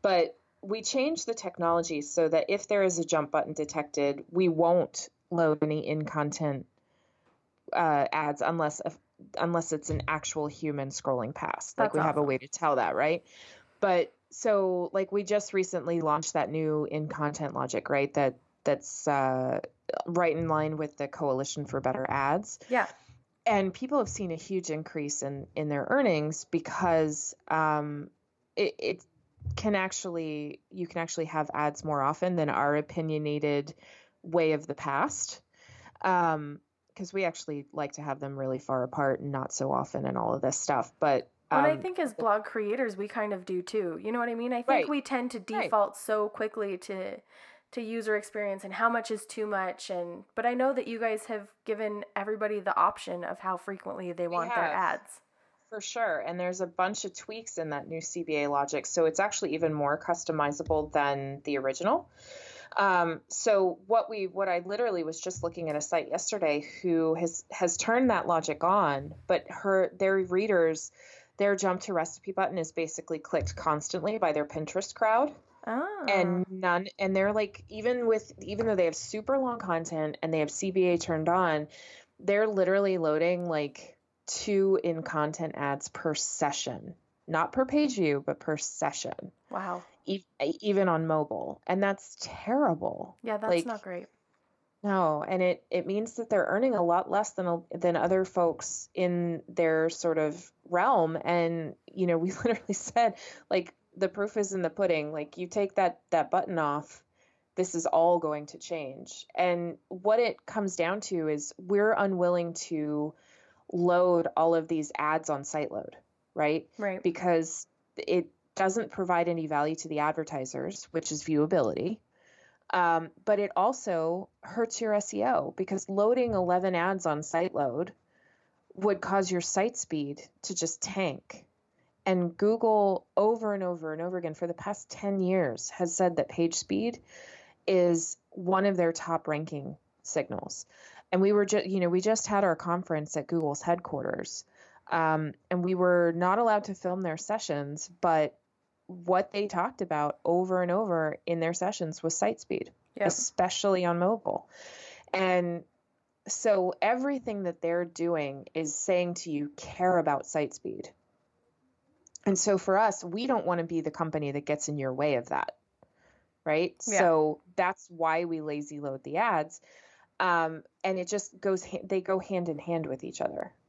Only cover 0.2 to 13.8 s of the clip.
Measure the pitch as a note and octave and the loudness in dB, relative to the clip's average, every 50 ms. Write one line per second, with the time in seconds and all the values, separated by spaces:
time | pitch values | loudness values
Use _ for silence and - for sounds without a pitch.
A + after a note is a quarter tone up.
0.2 | E3 - - _ _ _ _ _ - G3 G3+ A3 A3 - - C4+ B3+ D4 E4 E4 | 4 2 0 _ _ _ _ _ -6 -6 -6 -4 -4 -4 -2 0 0 0 0 -2
1.2 | - - A#3 - - - - - F3+ E3+ E3+ E3+ E3 E3+ E3 D3 D3 - - - | -4 -6 -6 -6 -6 -10 -6 0 2 2 2 2 2 0 -2 -4 -4 -2 2 2
2.2 | E3 D#3+ D#3+ E3 - - G3 G3+ G3+ - G#3+ G3+ G3 F#3+ F3 E3 E3+ - - D#3 | 4 4 4 4 4 2 0 -2 0 0 2 4 4 4 4 2 0 2 2 0
3.2 | D3+ C#3+ - D#3 - - D3+ - D#3 D3+ - D#3+ D3 D3 _ D3+ C#3+ C#3+ C#3+ C#3+ | 0 2 0 0 0 0 -2 -4 -4 -4 -2 -4 -4 -2 _ 0 2 2 2 -2
4.2 | - - E3 F3 F#3+ F3 E3 D#3 E3+ E3+ F3 F3+ D#3 - _ - - - _ _ | -6 -4 0 4 4 4 6 4 6 6 6 4 4 2 _ -12 -14 -14 _ _
5.2 | _ _ F3+ E3+ E3 D#3 D3+ D3+ D3+ D3+ D3+ D3+ - - D3+ D#3 D#3 D3 - D#3 | _ _ 0 2 4 4 4 2 0 -2 0 -2 -2 -2 -2 -2 -4 -4 -2 -2
6.2 | D3 D3 C#3+ - E3 D3+ C#3 C3+ - _ _ _ _ _ _ _ _ _ _ _ | -2 -2 -2 -2 -2 -2 -2 -4 -8 _ _ _ _ _ _ _ _ _ _ _
7.2 | _ _ _ _ _ _ _ _ _ - - - E3+ D#3+ D3+ C#3+ C#3+ - - D#3 | _ _ _ _ _ _ _ _ _ -4 0 2 4 4 4 4 2 2 0 0
8.2 | D#3 D3 D3 D3 - - E3+ E3 D#3+ D3 D3 - - D#3+ - - _ _ _ _ | 0 0 0 0 0 0 2 2 0 0 -2 -4 -8 -8 -8 -10 _ _ _ _
9.2 | - - - - - E3+ F3 E3+ D#3+ - E3 D3+ D3+ - D#3 D#3 - - D3+ D3+ | -20 -14 -6 -2 -2 0 0 0 -2 -2 -4 -6 -4 -4 -4 -4 -2 -2 -2 -2
10.2 | D3+ - - D#3+ D3 D3 D3 - - D3+ D3 C#3+ C#3 C3+ C3+ - - - C3+ B2 | -2 -4 -4 -4 -4 -4 -4 -6 -6 -4 -4 -4 -4 -6 -8 -6 -2 0 0 0
11.2 | A#2 A2+ - - - - - - - - - - A3 G#3+ - A3+ F#3 D#3+ C#3+ D3+ | 0 -2 -4 -4 -4 -4 -4 -4 -6 -12 0 0 0 2 2 2 2 2 2 2
12.2 | D3 C#3 C3+ C3 - D3 - - - D#3 C#3+ B2+ A2+ E2+ C#2 D#2 C3 D3+ D#3+ E3+ | 2 2 2 0 -2 -6 -10 -2 2 2 2 4 2 2 2 2 2 2 2 0
13.2 | - _ - - - - - - - _ _ _ | -4 _ -20 -20 -20 -20 -20 -20 -20 _ _ _